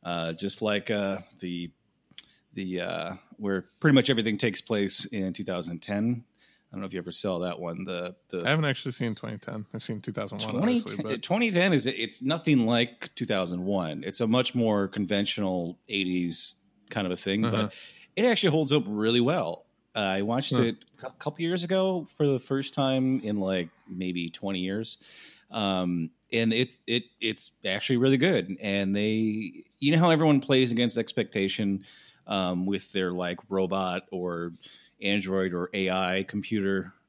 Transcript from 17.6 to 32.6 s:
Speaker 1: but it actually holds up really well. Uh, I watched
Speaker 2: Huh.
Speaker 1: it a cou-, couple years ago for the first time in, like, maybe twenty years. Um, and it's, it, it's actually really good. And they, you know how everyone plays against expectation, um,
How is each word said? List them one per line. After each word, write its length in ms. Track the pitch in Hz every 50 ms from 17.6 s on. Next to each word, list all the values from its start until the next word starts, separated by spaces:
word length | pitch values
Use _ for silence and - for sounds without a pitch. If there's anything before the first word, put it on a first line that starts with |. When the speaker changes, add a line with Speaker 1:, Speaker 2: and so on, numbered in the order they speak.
| 107
Speaker 1:
but 100 | 107 - - - - - - - _ _
it 80 | - 214
actually 280 | 247 226 - - 180
holds 200 | 147 160 151 135
up 120 | 156 147 117
really 340 | 98 107 104 107 110 117 120
well. 460 | 120 127 170 180 107 80 85 - _ _ _ _ _ _ _
Uh, 40 | 113
I 240 | 104 98 95 98
watched 320 | 101 107 117 127 131 - 135
Speaker 2:
Huh. 60 | 123
Speaker 1:
it 140 | 123 117 110 - - _ _
a 20 | -
cou-, 100 | - 131 - _
couple 240 | - 151 147 -
years 200 | 170 165 180 180
ago 440 | 175 165 190 190 190 190 185 180 - - -
for 120 | - 151
the 120 | 143 139 123
first 340 | - - 135 135 135 -
time 480 | - - 139 135 131 131 131 131 131 127
in, 180 | - 107 104 104
like, 300 | 95 95 95 92 87 82 _ _ _
maybe 440 | - 95 90 92 90 90 90 87 82
twenty 300 | - - - 98 98 90
years. 360 | 92 92 98 107 113 - - - - - - - - - - - _ _
Um, 580 | - 113 104 98 95 92 90 90 87 85 82 82 _ _ - _
and 220 | - 113 113 113 113
it's, 240 | 113 127 127 - - _
it, 180 | - 117 120 - - _ _
it's 320 | - 110 110 - - - _ _ -
actually 320 | 101 92 101 - - 135 120
really 180 | 123 135 135
good. 400 | 131 135 185 180 113 85 92 95 -
And 340 | 107 104 98 101 98 95 98
they, 680 | 101 104 107 110 110 110 110 107 107 107 92 - - - _ _ _
you 120 | 139 139
know 60 | 160 165
how 100 | 170 170
everyone 300 | 160 151 160 156 147 135
plays 320 | 135 - 139 131 131 120
against 240 | 117 113 120 117 -
expectation, 880 | 120 110 - - - 110 - - 107 98 98 - - 107 101 98 98 98 - - - - - _ _ _
um, 380 | - 101 98 95 90 90 90